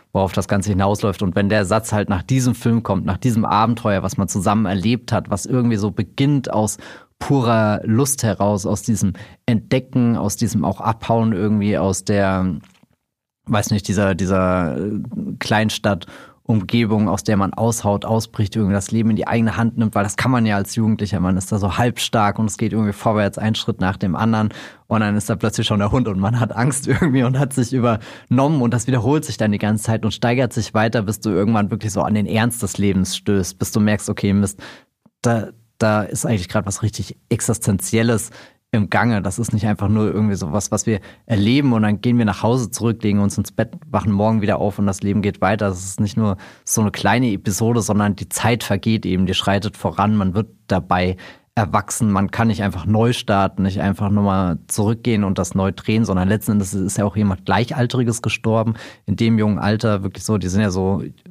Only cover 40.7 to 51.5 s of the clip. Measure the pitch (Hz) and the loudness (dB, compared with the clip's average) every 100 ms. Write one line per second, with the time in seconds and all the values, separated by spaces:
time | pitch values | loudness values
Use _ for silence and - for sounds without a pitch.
40.7 | 104 - 107 - - - 107 101 135 139 | -2 0 -2 -4 -18 -2 0 2 4 4
41.7 | 113 107 104 123 120 110 95 113 127 104 | 2 2 2 2 2 2 2 0 0 -2
42.7 | - 110 110 107 101 101 101 98 - 113 | -2 -2 0 0 2 2 0 -4 -4 -4
43.7 | - - 104 104 101 110 113 101 92 104 | -6 -4 -2 0 2 2 2 2 0 0
44.7 | 98 101 95 101 101 101 - 107 107 101 | 0 -2 0 -2 0 -2 0 0 0 0
45.7 | 90 95 - 104 113 107 92 - - - | -4 -6 -4 -2 0 0 -2 -8 -18 -6
46.7 | - 107 - 101 113 127 98 - 90 113 | 0 0 0 2 2 2 -2 -2 0 0
47.7 | 120 98 104 104 92 95 - 113 117 - | 0 2 2 2 0 -6 -2 0 0 -2
48.7 | 98 113 110 92 92 92 95 - 98 101 | -2 0 0 0 0 0 0 0 0 -2
49.7 | - 95 - 101 107 92 92 107 - - | -4 -4 0 2 2 0 0 -4 -8 -4
50.7 | 95 - 90 90 92 - - _ | -2 2 2 2 -2 -8 -20 _